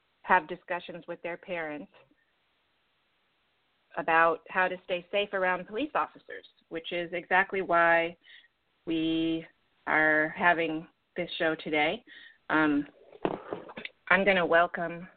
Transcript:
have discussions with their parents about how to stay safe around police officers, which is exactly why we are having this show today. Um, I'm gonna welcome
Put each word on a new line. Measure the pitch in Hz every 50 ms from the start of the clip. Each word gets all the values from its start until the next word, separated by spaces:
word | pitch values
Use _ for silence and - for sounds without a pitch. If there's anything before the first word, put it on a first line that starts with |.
| _ _ _ _
have | - - 190 180 156
discussions | - 180 170 _ - 180 175 - - 175 175 160
with | - 175 165 -
their | 170 170
parents | - - - 180 170 160 156 147 147 - - _ - _ _ _ _ _ _ _ _ _ _ _ _ _ _ _ _ _ _ _ _ _ _ _ _ _ _ _ _ _ _ _ _ _ _ _ _ _ _ -
about | 170 170 - 160 165 165 170 160 - - -
how | - 190 185
to | 185 185 180 -
stay | - 185 175 180 _
safe | - 202 202 202 -
around | 190 185 185 180 180 180
police | 190 208 220 285 302 -
officers, | 165 151 - - 139 _ - - - - - _ _ _ -
which | 165 165 165 -
is | 180 175 175 170 180
exactly | 175 170 - 185 180 196 - 202 190
why | 185 156 175 170 170 170 170 170 170 170 175 - _ - - - - _ _ _ _ _ _ _ _
we | - 165 160 160 160 165 165 165 165 165 165 165 - _ _ _ _ _ _ -
are | 147 151 156 156 156 151 156 156 160 165
having | 185 202 175 170 160 165 160 156 156 170 - _ _ _ _ -
this | - 175 - - -
show | 175 160 160 156 -
today. | 175 151 151 151 160 196 233 - - - - - - - _ _ -
Um, | 147 156 156 151 143 143 147 - - _ - - - - - - - - - - - - - - - - - - _ _ _ -
I'm | 180 190 196
gonna | 202 190 185 170
welcome | 151 165 165 175 170 - 190 170 165 170 170 180 - -